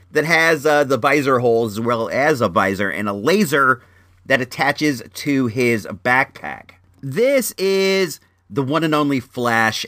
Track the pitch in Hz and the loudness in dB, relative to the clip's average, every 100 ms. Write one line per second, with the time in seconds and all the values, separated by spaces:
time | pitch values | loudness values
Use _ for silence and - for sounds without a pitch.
0 | _ 147 151 160 165 160 151 147 135 131 | _ -2 2 2 2 2 2 2 2 0
1 | 143 151 139 127 123 113 113 104 117 120 | 2 2 2 2 2 2 0 -2 -2 -2
2 | 107 104 147 143 107 90 98 98 98 78 | -2 0 0 0 0 2 0 0 -2 -4
3 | 104 101 117 196 175 143 131 131 _ _ | -6 -4 0 2 2 2 2 0 _ _
4 | _ _ - 131 127 - 139 143 151 123 | _ _ -2 -2 -2 -2 -2 0 -2 -2
5 | - - 147 139 123 110 123 113 - 90 | -10 -10 -2 0 0 0 0 0 -4 -6
6 | 123 131 - - 73 64 - _ _ _ | 0 0 0 -8 -14 -14 -18 _ _ _
7 | 139 143 254 277 - - 190 190 190 190 | -8 0 2 2 -2 -4 -2 0 0 0
8 | 180 - _ _ _ 104 131 160 160 151 | -2 -6 _ _ _ -4 -2 0 0 0
9 | 147 135 - - 120 113 110 107 | 0 -2 -4 -4 0 2 2 -2